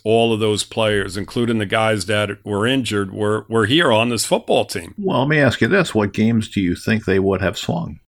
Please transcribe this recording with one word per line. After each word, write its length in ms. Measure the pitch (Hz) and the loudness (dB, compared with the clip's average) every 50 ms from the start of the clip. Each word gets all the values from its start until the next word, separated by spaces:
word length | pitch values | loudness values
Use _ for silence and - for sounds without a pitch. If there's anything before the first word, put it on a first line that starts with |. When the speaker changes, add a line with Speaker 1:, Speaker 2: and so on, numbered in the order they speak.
| - | -2
Speaker 1:
all 300 | 107 113 117 117 117 113 | 2 2 4 4 2 2
of 60 | 107 | 2
those 240 | 110 107 104 98 - | 0 0 0 -2 -4
players, 520 | - - 117 110 107 107 101 98 101 90 | -6 -4 -2 0 2 2 0 -2 -4 -6
including 420 | 101 98 - - 120 120 113 117 110 | -8 -8 -6 -4 -2 -2 0 0 -2
the 80 | 104 | -2
guys 400 | 92 113 113 110 110 110 104 87 90 | -2 0 0 0 0 0 0 -2 -2
that 360 | 107 104 107 101 104 - - | -2 -2 -2 -2 -6 -8 -6
were 220 | 107 104 98 107 | -4 -2 0 0
injured, 480 | 120 135 135 117 104 107 101 101 95 101 | 0 0 0 -2 -2 -2 -2 -2 -4 -4
were, 320 | 104 104 104 107 110 - - | -4 -2 -2 -2 -2 -4 -2
were 180 | 110 113 107 | 0 0 2
here 260 | 101 135 165 175 139 | 2 4 2 4 4
on 180 | 113 107 117 120 | 4 2 2 0
this 160 | 120 110 - | -2 -4 -2
football 400 | - 180 - - - 208 131 104 | 0 -2 -2 0 0 0 0 0
team. 280 | - - 95 82 85 - - | 0 -4 -10 -10 -10 -10 -8
Speaker 2:
Well, 220 | 202 190 185 123 | -4 -2 0 0
let 80 | 131 147 | 2 2
me 100 | 156 151 | 2 4
ask 220 | 143 123 - - | 4 4 2 2
you 60 | 110 110 | 2 2
this. 260 | 185 202 165 - - | 2 2 2 2 0
What 180 | 107 104 98 | 0 0 0
games 380 | - - 110 113 117 110 107 - | 0 0 2 2 2 2 0 -2
do 100 | - 104 | -2 0
you 160 | 95 87 90 | 0 0 0
think 300 | - - 101 110 107 - | -2 -2 -2 -2 0 0
they 140 | 98 95 95 | 0 2 2
would 220 | 95 98 98 92 | 2 2 2 0
have 160 | 95 87 - - | 0 -2 -2 -4
swung? 420 | - - - 170 170 - 82 - _ _ | -4 -4 -4 -4 -6 -8 -10 -14 _ _